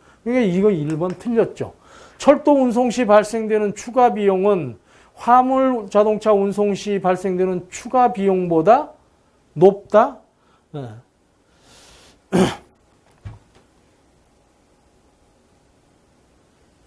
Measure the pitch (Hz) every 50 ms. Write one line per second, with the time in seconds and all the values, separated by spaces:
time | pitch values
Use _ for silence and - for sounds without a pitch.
0 | _ _ _ _ - 226 247 254 226 185 175 190 202 214 196 156 147 151 160 151
1 | 175 185 180 - - 240 233 226 180 - - - 120 95 - _ _ _ - -
2 | - - _ - - 262 294 277 - 302 285 269 254 247 208 247 254 240 - 247
3 | 247 202 208 214 208 214 233 226 220 208 220 214 208 202 190 - - 247 220 254
4 | 247 240 202 214 202 196 190 185 190 208 202 175 147 123 107 - _ _ _ _
5 | _ _ _ - - 233 240 254 254 254 262 262 262 262 254 226 202 196 - 202
6 | 214 220 214 208 - 220 208 202 196 202 185 208 208 208 196 185 - 208 202 190
7 | - 180 185 180 - 190 180 180 185 185 185 175 180 - - - - 233 - 254
8 | 247 240 - 196 196 190 190 185 180 170 165 160 160 202 240 285 311 - - _
9 | _ _ _ _ _ _ _ _ _ _ - 151 180 196 196 202 - - - 208
10 | 247 285 269 - _ _ _ _ _ _ _ _ _ _ - 147 131 117 110 120
11 | _ _ _ _ _ _ _ _ _ _ _ _ _ _ - - - - - -
12 | - - _ _ _ - - - - - - - - _ _ _ _ _ _ _
13 | _ _ _ _ - - - - _ _ _ _ _ _ _ _ _ _ _ _
14 | _ _ _ _ _ _ _ _ _ _ _ _ _ _ _ _ _ _ _ _
15 | _ _ _ _ _ _ _ _ _ _ _ _ _ _ _ _ _ _ _ _
16 | _ _ _ _ _ _ _ _ _ _ _ _ _ _ _ _ _